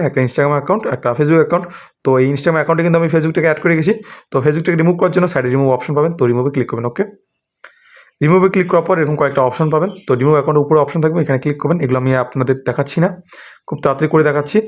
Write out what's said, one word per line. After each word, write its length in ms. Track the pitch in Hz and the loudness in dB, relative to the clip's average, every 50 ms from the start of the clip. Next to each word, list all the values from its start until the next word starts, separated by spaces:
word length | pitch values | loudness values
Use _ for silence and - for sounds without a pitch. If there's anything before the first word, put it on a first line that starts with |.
| 175 139 | -2 -2
একটা 120 | - 135 127 | 0 0 -2
Instagram 280 | 123 - - 139 143 147 143 | 0 0 0 0 0 0 -2
অ্যাকাউন্ট, 260 | 139 - 185 220 214 - 131 | -2 -2 -2 -2 -2 -4 -6
একটা 140 | 123 - 123 120 120 | -4 -4 -2 -2 0
Facebook 240 | 151 147 165 160 151 | 0 2 4 2 2
অ্যাকাউন্ট। 220 | - 165 180 175 - - - - - _ _ - | 2 0 -2 -2 -4 -16 -20 -20 -20 _ _ 0
তো 40 | 139 131 131 | 2 2 2
এই 60 | 131 135 143 | 2 2 0
Instagram 240 | 139 - 175 160 156 | -2 0 0 0 0
অ্যাকাউন্টে 240 | 147 156 165 165 165 | 0 0 0 0 2
কিন্তু 120 | 175 165 165 | 2 2 2
আমি 80 | 170 160 165 | 2 2 0
Facebook 220 | 160 151 160 151 170 | 0 0 0 0 0
থেকে 100 | 156 165 | 0 0
অ্যাড 100 | 151 - | 0 0
করে 100 | - 170 170 | 0 0 0
রেখেছি। 200 | 160 156 175 220 220 - - - - - - | 2 2 0 -2 -2 -4 -16 -20 -20 -10 -4
তো 40 | - 139 123 | -2 0 0
Facebook 220 | 151 147 165 160 180 | 0 0 0 0 0
থেকে 100 | 170 160 | 0 2
রিমুভ 140 | 160 170 180 175 | 2 2 2 2
করার 140 | 185 180 175 | 0 0 0
জন্য 100 | 180 180 175 175 | 0 0 0 0
সাইডে 160 | 139 127 123 127 | -2 -2 0 0
রিমুভ 140 | 135 139 131 127 123 | 2 2 2 2 0
অপশন 160 | - - 151 147 | -2 -2 -2 0
পাবেন, 140 | 147 170 170 170 | 0 0 0 0
তো 60 | 127 120 | 0 2
রিমুভে 220 | 120 120 127 143 139 | 2 0 -2 -2 -2
ক্লিক 140 | 147 117 - | -2 -4 -4
করবেন, 160 | - 113 117 120 | -4 -6 -6 -6
ওকে। 120 | 120 - 403 - - - _ _ _ _ _ _ _ _ - - _ _ _ _ _ - - _ _ - 147 | -4 -4 -6 -6 -8 -20 _ _ _ _ _ _ _ _ -20 -20 _ _ _ _ _ -20 -20 _ _ -2 0
রিমুভে 260 | 151 175 190 180 190 185 | 2 4 4 4 4 2
ক্লিক 140 | 190 175 175 | 0 0 0
করার 140 | 175 170 165 170 | 0 0 2 2
পর 80 | 185 165 | 0 0
এরকম 140 | 156 143 151 147 | 0 0 0 0
কয়েকটা 200 | 147 139 139 143 131 127 | -2 0 0 0 0 0
অপশন 180 | 123 - 160 156 151 | 0 -2 -2 0 0
পাবেন, 160 | 156 165 196 - - - | 0 -2 -2 -6 -6 -4
তো 60 | - 131 120 | -2 -2 0
রিমুভ 160 | 131 147 156 147 | 2 2 2 2
অ্যাকাউন্ট 220 | 135 156 151 147 143 | 2 2 2 0 2
উপরে 160 | 139 156 156 143 | 2 2 2 2
অপশন 160 | 143 - 170 151 | 2 0 -2 -2
থাকবে, 160 | 156 160 175 156 | 0 0 0 -2
এখানে 160 | - 135 131 - | 0 -2 -2 -2
ক্লিক 140 | 151 143 147 | -2 -4 -2
করবেন। 160 | - 143 170 175 156 | -2 -2 -2 0 -2
এগুলো 140 | 123 127 131 | -2 -2 0
আমি 100 | 127 131 131 127 123 | 0 0 0 0 -2
আপনাদের 300 | 120 - 131 127 123 131 131 135 131 | -2 -2 -2 0 0 -2 -2 -2 -4
দেখাচ্ছি 300 | 123 - 139 139 - 165 165 | -2 -2 -4 -4 -2 0 0
না, 60 | 196 175 - - _ - - - - - _ _ - | 0 -2 -6 -18 _ -20 -20 -20 -20 -20 _ _ -12
খুব 100 | - 139 - | -8 -2 -2
তাড়াতাড়ি 240 | 147 135 139 156 156 - | -2 0 0 0 0 2
করে 100 | 156 156 147 | 2 2 2
দেখাচ্ছি। 280 | 139 147 147 147 - 214 220 | 2 -2 -2 0 0 -2 -2